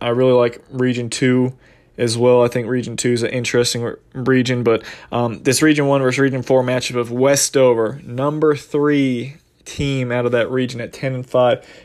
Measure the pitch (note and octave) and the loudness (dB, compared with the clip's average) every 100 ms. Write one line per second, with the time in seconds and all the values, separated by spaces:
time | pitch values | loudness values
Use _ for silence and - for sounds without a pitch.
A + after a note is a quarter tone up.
0 | A#2 A#2+ C3 B2 A#2+ - - C3 B2+ B2 | -2 2 4 4 2 -2 -12 -4 -2 -2
1 | A#2+ - C3 B2+ B2+ - _ _ _ - | -6 -2 0 2 0 -4 _ _ _ -4
2 | A#2+ A#2 B2 B2 A#2+ B2 A2+ B2+ A#2 A2+ | -2 2 4 4 2 0 -4 -4 -4 -4
3 | B2+ A#2+ A#2+ B2+ A#2+ A#2+ A#2+ A#2+ A#2 - | -2 0 -2 -4 -2 0 0 -2 -6 -10
4 | _ C3+ B2+ B2+ B2 B2 A#2 A2 - - | _ -4 0 2 2 0 2 0 -2 -18
5 | - A#2+ A#2 G#2 C#3 A#2+ D#3 D3 C#3 C#3 | -6 -4 -2 -2 -2 2 2 4 2 2
6 | B2+ C3 C3+ C3 A#2+ C3 B2+ B2+ - B2 | 2 2 0 0 0 2 2 -2 -2 -4
7 | A#2 B2 C3+ C#3 - C#3+ B2+ A2+ G#2+ C#3 | -4 0 2 2 2 4 4 4 0 -4
8 | - A#2+ C#3+ D3+ D#3 D3 - D3 D3 D3 | -10 -4 -4 0 0 0 -2 -2 0 2
9 | C3+ B2 B2+ C#3+ _ _ - - C#3+ C3+ | 0 -2 -6 -14 _ _ -14 -8 -4 -4
10 | B2 B2 A#2+ A#2+ A2 C3 B2 A#2+ A2+ - | -2 -2 0 0 0 -2 -4 -6 -12 -8
11 | C3+ B2+ B2+ B2+ B2 A2 - - | -8 -6 -2 2 2 0 -4 -20